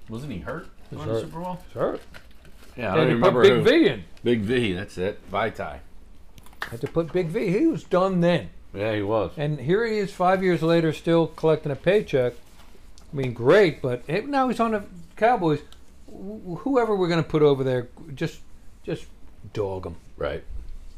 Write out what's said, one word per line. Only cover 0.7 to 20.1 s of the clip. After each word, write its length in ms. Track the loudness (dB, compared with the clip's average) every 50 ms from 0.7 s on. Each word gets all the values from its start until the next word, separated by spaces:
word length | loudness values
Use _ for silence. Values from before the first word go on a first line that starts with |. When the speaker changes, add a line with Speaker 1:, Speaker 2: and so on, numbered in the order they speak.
| -18 -18 -16 -14
Speaker 2:
He 60 | -12
was 100 | -10 -6
Speaker 1:
Won 20 | -4
the 60 | -4
Speaker 2:
hurt. 80 | -4 -4 -6
Speaker 1:
Super 100 | -10 -10
Bowl? 140 | -10 -10 -10 -10 -12 -12
Speaker 2:
He 60 | -8 -6
was 60 | -4
hurt. 160 | -4 -4 -8 -12 -14 -18 -20 -20 -20 -20 -20 -20 -20 -20 -20 -20 -18 -12
Speaker 1:
Yeah, 160 | -8 -4 0
I 40 | 2
Speaker 2:
They 0 |
Speaker 1:
don't 20 | 2
Speaker 2:
had 80 | 4 4
to 60 | 4
Speaker 1:
remember 280 | 4 4 4 6 8 8
Speaker 2:
put 200 | 8 8 8 6
Big 100 | 6 6
Speaker 1:
who. 100 | 6 6
Speaker 2:
V 40 | 4
in. 160 | 2 0 -8 -14 -12 -4 0
Speaker 1:
Big 160 | 2 2 2
V, 320 | 2 0 0 0 0 0 -2
that's 240 | -4 -6 -8 -6 -4
it. 220 | -4 -4 -4 -6 -8 -6
Vitae. 500 | -2 -2 -2 -2 -4 -6 -10 -10 -10 -14 -16 -16 -18 -18 -18 -18 -20 -18 -18 -18 -18 -18 -18 -16 -14 -12 -12 -10
Speaker 2:
Had 100 | -10 -8
to 40 | -8 -4
put 240 | -2 -2 -2 0
Big 160 | 0 -2 -2 -2
V. 280 | -2 -2 0 0 2 2
He 80 | 2
was 180 | 2 2 0 -2
done 360 | 0 2 2 2 2 2 4
then. 300 | 4 4 4 2 0 -4 -14 -16 -16 -12 -6
Speaker 1:
Yeah, 200 | -4 -2 0 0
he 80 | 0
was. 300 | 0 0 0 0 0 -2 -4 -4
Speaker 2:
And 220 | -4 -2 -4 -2
here 260 | 0 0 2 2 2
he 100 | 0 0 -2
is 140 | -2 -2
five 300 | -2 2 2 4 4 4
years 200 | 4 2 2 2
later 300 | 4 4 4 4 4 2
still 360 | 0 -2 0 2 4 4 4 2
collecting 440 | 0 0 2 2 2 2 0 -4
a 40 | -6
paycheck. 580 | -2 2 2 2 2 2 2 2 2 2 2 -2 -6 -16 -20 -20 -20 -20 -20 -20 -18 -18 -18 -18 -18 -16 -10
I 40 | -6
mean, 160 | -4 -4 -4
great, 480 | -2 0 4 6 8 8 8 6 2 0
but 200 | -4 -4 -4 -4 -4
hey, 140 | -4 -4 -4
now 280 | -4 -2 0 0 0 0
he's 120 | 0 0
on 120 | 0 0
the 120 | -2 -4 -6 -8 -16 -16 -18 -12 -4
Cowboys. 440 | 2 2 4 4 4 2 0 0 0 -4 -10 -18 -18 -18 -20 -18 -20 -18
Wh-, 520 | -16 -14 -14 -12 -12 -12 -12 -10 -10 -8 -6
whoever 340 | -2 0 2 2 2 2 2
we're 140 | 2 2 2
gonna 140 | 2 2 0
put 180 | 2 4 6
over 220 | 6 6 6 4 2
there, 240 | 0 0 0 -2 -4 -10 -18 -16 -12 -8
just, 260 | -6 -6 -6 -6 -8 -16 -18 -18 -18 -16 -18 -18 -12 -8
just 220 | -8 -8 -8 -8 -14 -16 -16 -16 -16 -16 -16 -16 -8 -4
dog 320 | -4 -4 -2 -4 -6 -8
him. 100 | -10 -12 -12 -16 -16